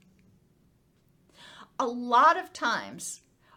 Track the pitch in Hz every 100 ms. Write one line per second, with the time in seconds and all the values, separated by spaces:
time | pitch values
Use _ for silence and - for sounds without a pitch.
0 | _ _ _ _ _ _ _ _ _ _
1 | _ _ _ - - - - - 254 247
2 | 240 240 311 339 349 - 254 190 98 180
3 | - - _ _ _